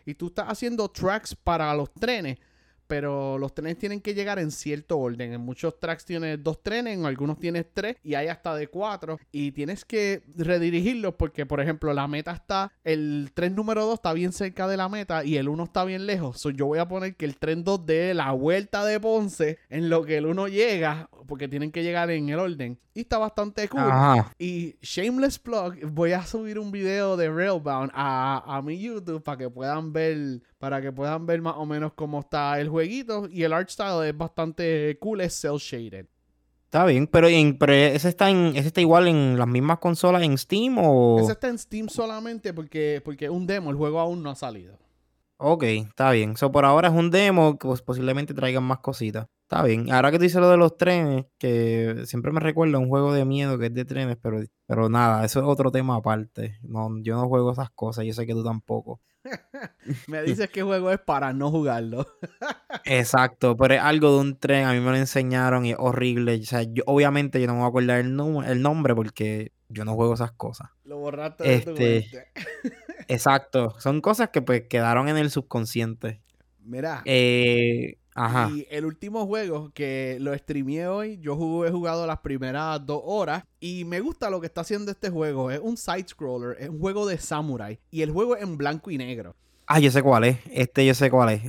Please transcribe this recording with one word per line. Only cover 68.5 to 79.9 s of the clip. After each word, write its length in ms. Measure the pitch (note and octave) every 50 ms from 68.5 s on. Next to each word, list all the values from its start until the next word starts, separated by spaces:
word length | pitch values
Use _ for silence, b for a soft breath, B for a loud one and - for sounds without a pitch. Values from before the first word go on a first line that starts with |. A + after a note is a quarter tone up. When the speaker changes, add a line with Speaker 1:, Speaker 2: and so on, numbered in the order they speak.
| B2+ B2
Speaker 2:
nombre 340 | C3+ C#3+ D3+ D#3+ D3 C3 A#2+
porque 560 | A2+ A2 A2 - - G#2+ G#2+ G#2+ G#2+ A2 - _ _ _ -
yo 160 | A2 G#2+ G#2+
no 100 | A2 A2
juego 180 | A2+ A#2 A#2 A2+
esas 180 | A#2 B2 A#2 -
cosas. 360 | - - - A#2+ - C#3 - _ _ _
Speaker 1:
Lo 140 | C#3 D3 C#3+
borraste 440 | C#3+ D3 C#3+ D3 D3+ D#3 D#3 - E3
de 160 | C#3 B2+ A#2+
tu 100 | A#2 E3
Speaker 2:
Este, 360 | D#3+ D3 B2 A#2 A2+ A2+ G#2+ -
Speaker 1:
mente. 160 | - - - _ -
<laughs> 720 | - - - - - - A#3+ - - - - - - -
Speaker 2:
exacto, 680 | - C3 A#2 - C#3+ C3+ C3+ - - - C3 A#2+ A2+ - -
son 220 | - C3+ C#3+ D3+
cosas 280 | - G3+ G#3+ A#3+ A#3 G#3+
que, 120 | - C#3+
pues, 220 | B2 B2 B2+ A#2 A#2 -
quedaron 400 | - A#2+ A#2 A#2 A#2 B2 C3+ D3
en 80 | D3+
el 120 | D#3 D3 D3
subconsciente. 920 | - C#3+ B2+ - - A#2+ A2+ A2+ - A#2+ A#2 A2+ A2+ A2+ - A2+ G#2+ G#2 _ _ _ _ _ _ _ _
Speaker 1:
Mira. 420 | G2+ A2+ A#2+ B2+ C#3+ D#3+ D3+ B2+ -
Speaker 2:
Eh, 920 | C3+ C3 B2+ B2 B2 B2 B2 B2 A#2+ A#2+ A#2+ A#2+ A#2+ A#2 A#2+ B2 - - _ _ _ -
ajá. 340 | - A#2+ A#2 A#2+ B2+ A#2 G2+ D3
Speaker 1:
Y 120 | D3 C3+ -
el 160 | D3 D3+ D#3
último 400 | D#3 D#3 - G3 G#3 G#3+ A3+ G#3+
juego 440 | F#3+ G#3 A3 G#3 F3+ D#3 D3 D3+ C#3+ -
que 440 | - D3 C3+